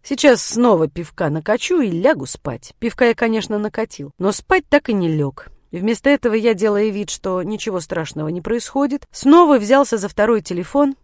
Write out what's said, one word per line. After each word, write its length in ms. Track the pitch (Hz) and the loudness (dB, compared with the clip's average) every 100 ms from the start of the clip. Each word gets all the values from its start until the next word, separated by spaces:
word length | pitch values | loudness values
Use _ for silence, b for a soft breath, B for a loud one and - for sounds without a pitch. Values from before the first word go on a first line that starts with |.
«Сейчас 400 | - 269 294 233 | -8 4 4 4
снова 460 | - 226 247 180 160 | 0 0 2 4 0
пивка 420 | - 165 - 165 | -4 -12 -4 -4
накачу 520 | 156 156 233 - 359 | -2 -2 -4 0 0
и 100 | 226 | 0
лягу 340 | 165 226 302 135 | 0 0 0 -4
спать». 480 | - 147 117 - _ | -8 -10 -10 -14 _
Пивка 260 | 233 - 240 | -8 0 0
я, 80 | |
конечно, 460 | 220 226 220 - 208 | 2 -2 -2 -2 -4
накатил, 520 | 208 - 226 - 143 _ | -4 -6 -8 -10 -16 _
но 140 | 185 | -2
спать 320 | 202 - 185 - | -2 0 0 2
так 200 | - - | 0 2
и 40 | |
не 160 | 202 170 | -2 0
лег. 400 | 156 143 139 - - _ | -2 -4 -6 -20 -20 _
Вместо 380 | 175 208 226 277 | -4 -2 0 2
этого 240 | 285 240 | 2 2
я, 200 | 220 226 | 0 0
делая 360 | 202 214 202 214 | 0 0 0 -2
вид, 200 | 202 196 | -4 -8
что 340 | - 190 185 | -8 -6 -6
ничего 380 | 180 214 226 185 | -6 -8 -6 -8
страшного 480 | 165 175 156 151 156 | -6 -8 -8 -8 -6
не 120 | 175 | -6
происходит, 640 | - 233 - 269 285 277 - | -4 -6 -4 -2 -2 -2 -10
снова 480 | - 262 330 339 269 | -2 6 6 6 4
взялся 380 | 208 269 277 220 | 4 2 2 -2
за 100 | 202 | -4
второй 340 | - 214 220 | -2 0 0
телефон 540 | - 175 180 277 285 269 | -2 -8 -4 0 0 -2